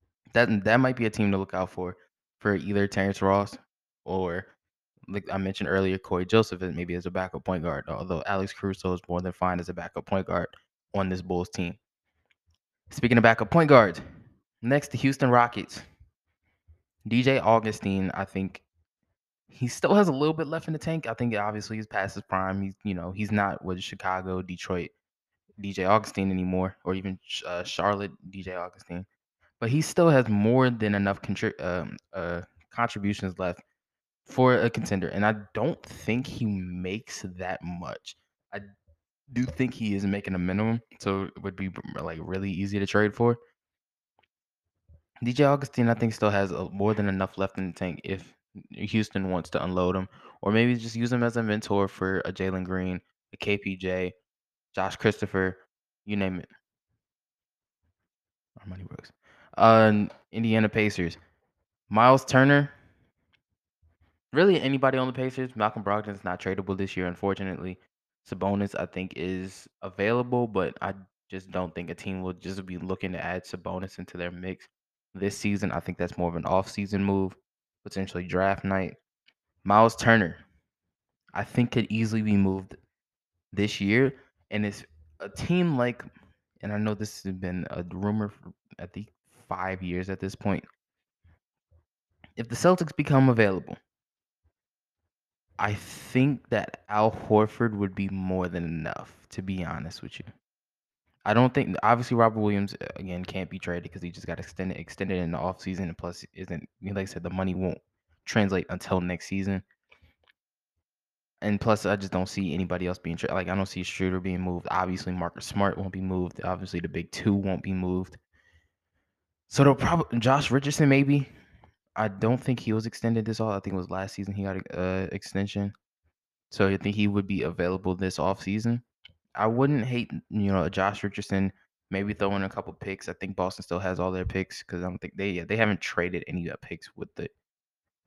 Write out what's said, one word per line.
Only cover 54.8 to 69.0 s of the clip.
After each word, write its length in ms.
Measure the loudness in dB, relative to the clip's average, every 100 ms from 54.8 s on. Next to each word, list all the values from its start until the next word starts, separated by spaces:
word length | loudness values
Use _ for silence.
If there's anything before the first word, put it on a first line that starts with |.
| -4 0
Christopher, 640 | 0 0 -2 0 -2 -4 _ _ _ _ -6
you 100 | -4
name 240 | -2 -4
it. 80 | -10 _ _ _ _ _ _ _ _ _ _ _ _ _ _ _ _ _ _ _ _ -20
Armoni 260 | -16 -16 -14
Brooks. 240 | -16 -20 _ _ _ -14 6
Uh, 480 | 10 10 10 6 2 -4 _
Indiana 380 | -4 2 4 4
Pacers. 480 | 2 0 0 -4 -4 _ _ _ _ _ _ _
Myles 340 | 6 8 8
Turner. 480 | 6 6 8 6 4 -6 _ _ _ _ _ _ _ _ _ _ _ _ _ _ _
Really, 300 | 4 6 6
anybody 360 | 2 2 2 2
on 100 | -2
the 60 |
Pacers? 420 | -2 -4 -4 -6 0
Malcolm 280 | 0 0
Brogdon's 400 | -2 -2 -2 -8
not 160 | -6 -4
tradable 380 | -4 -4 -2 -4
this 180 | -2 -2
year, 120 | -4
unfortunately. 720 | -2 -2 -2 -4 -6 -8 -12 _ _ _ _ _
Sabonis, 440 | -4 0 0 0 -2
I 60 | -6
think, 280 | -6